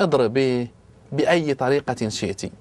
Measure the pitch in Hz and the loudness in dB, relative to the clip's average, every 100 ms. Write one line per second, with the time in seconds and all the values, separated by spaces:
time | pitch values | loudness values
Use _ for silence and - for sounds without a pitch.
0 | 185 143 113 131 131 123 120 - - - | 2 4 2 2 2 0 -4 -10 -20 -20
1 | - 143 156 175 151 135 127 143 - 120 | -8 -2 2 2 0 0 0 0 0 -4
2 | 110 - 98 98 95 - | -4 -4 -6 -6 -10 -10